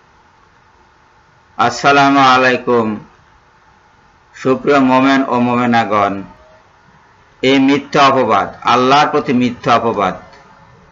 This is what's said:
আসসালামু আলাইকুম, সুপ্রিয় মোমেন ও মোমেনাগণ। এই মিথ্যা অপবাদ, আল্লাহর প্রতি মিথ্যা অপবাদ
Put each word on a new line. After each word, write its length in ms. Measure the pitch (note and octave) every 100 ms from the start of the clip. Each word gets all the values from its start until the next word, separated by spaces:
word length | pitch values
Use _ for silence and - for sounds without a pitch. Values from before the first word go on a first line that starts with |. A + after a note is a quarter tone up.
| _ _ _ _ _ _ _ _ _ _ _ _ _ _ _ -
আসসালামু 600 | A#2 - C#3+ C#3 C#3 C#3
আলাইকুম, 800 | C3 B2+ B2+ B2 B2 A#2+ A2 G#2+ D#3 _ _ _ _ _ _ _ _ _ _ _ _ -
সুপ্রিয় 440 | C3+ B2+ C#3+ C#3+
মোমেন 440 | B2+ B2+ C3+ C3+ C3+
ও 120 | A#2+
মোমেনাগণ। 840 | B2 A#2+ A#2+ A#2 G#2+ G#2+ G2+ G2 F#2+ - - - _ _ _ _ _ _ _ -
এই 180 | B2+ C3+
মিথ্যা 480 | C3+ C#3+ C#3+ D3+ C#3
অপবাদ, 460 | C3 A2+ G#2 F#2 -
আল্লাহর 460 | A2+ A#2+ B2+ C#3+ D3
প্রতি 260 | D3+ -
মিথ্যা 420 | B2 B2 A#2+ C#3+ A#2
অপবাদ 400 | A#2 G#2 F#2+ F2+ - - - - - - _